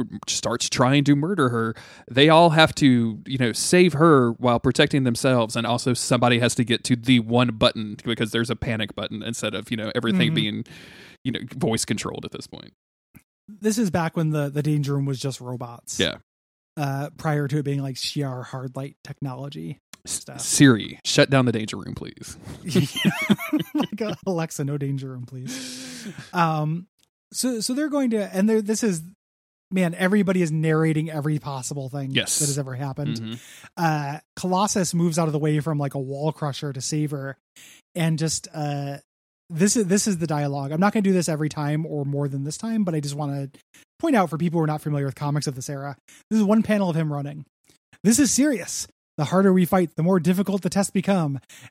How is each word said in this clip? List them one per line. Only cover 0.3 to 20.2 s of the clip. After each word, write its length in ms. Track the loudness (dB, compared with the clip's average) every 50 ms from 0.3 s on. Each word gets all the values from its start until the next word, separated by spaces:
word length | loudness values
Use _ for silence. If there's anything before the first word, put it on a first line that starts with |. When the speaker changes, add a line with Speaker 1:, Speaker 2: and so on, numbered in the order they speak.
| -6 -4 -2 -4 -2 -2 -4 -4
Speaker 1:
trying 320 | 2 2 4 4 6 4 6
to 120 | 4 4
murder 320 | 4 2 -2 0 0 0 0
her, 260 | 0 0 -2 -4 -4 -8 -14 -20 -20 -20 -18 -4
they 200 | 4 6 6 8
all 220 | 10 8 8 8
have 220 | 8 6 6 6 4
to, 420 | 4 4 6 6 6 4 0 -2 -6 -8
you 120 | -6 -2 0
know, 140 | 0 0 0
save 420 | -2 0 2 6 6 6 6 6
her 360 | 6 6 8 8 8 6 4 2
while 260 | 2 2 2 2 4
protecting 420 | 2 0 4 4 4 4 4 2 2
themselves. 540 | 2 0 0 2 2 4 4 2 0 -2
And 100 | -4 -2
also 260 | -2 -2 -2 0 -2 -2
somebody 460 | -2 0 0 2 4 4 4 4 4
has 160 | 2 2 2
to 80 | 0 0
get 200 | 0 0 -2 2
to 100 | 0 -2
the 240 | 0 2 4 4 4
one 300 | 4 2 2 2 2 2
button 480 | 0 0 0 0 0 -2 -8 -8 -10 -10 -6
because 260 | -6 -4 -4 -4 -2
there's 180 | -2 -2 -2 -2
a 60 | -4
panic 380 | -6 -4 -6 -4 -4 -6 -8 -8
button 280 | -10 -10 -8 -10 -10 -8
instead 300 | -8 -8 -6 -6 -6 -6
of, 140 | -6 -6 -6 -6
you 40 |
know, 140 | -6 -6 -4 -4
everything 340 | -2 0 2 2 2 2 2
Speaker 2:
Mm-hmm. 60 | 2
Speaker 1:
being 300 | 0 -2 -2 -4 -6 -10 -12 -16 -20 -20 -20 -20 -20 -20 -20 -20 _ _
you 80 | -8 -6
know, 80 | -6 -10 -12 -8
voice 280 | -4 -2 -2 0 -2 -2
controlled 400 | -4 -4 -4 -4 -8 -8 -8 -10
at 80 | -12 -12
this 140 | -12 -14
point. 260 | -14 -16 -20 -20 -20 _ _ _ _ _ _ _ _ _ -20 _ _ _ _ _ -20
Speaker 2:
This 300 | -20 -4 -2 -2 0 2
is 120 | 0 0
back 260 | 0 0 -2 0 -2
when 140 | -2 -2 0
the, 180 | 0 0 -2 -2
the 140 | -2 -2 0
Danger 320 | 0 0 0 0 0 -2
Room 100 | -2 -2
was 140 | -2 -4 -4
just 200 | -4 -6 -6 -6
robots. 580 | -10 -10 -10 -8 -10 -12 -14 -16 _ -14 -4 -2
Speaker 1:
Yeah. 160 | -2 -2 -2 -6 -14 _ _ _ _ _ _ _ _ _ _
Speaker 2:
Uh, 340 | -6 -4 -4 -2 -4 -6 -8 -10
prior 300 | -6 -4 -2 0 0 0 0
to 100 | -2 -2
it 60 | -2
being, 180 | -2 -4 -4 -4
like, 140 | -6 -8
Shi'ar 480 | -8 -8 -6 -6 -4 -6 -4 -6 -8 -10
hard 300 | -10 -10 -10 -10 -10 -10
light 220 | -10 -10 -12 -14 _ _
technology 760 | -16 -12 -10 -8 -8 -8 -10 -12 -12 -12 -12 -12 -12 -12 -14 _ _ -20 _ _
Speaker 1:
S-, 60 | -10 -8
Speaker 2:
stuff. 280 | -8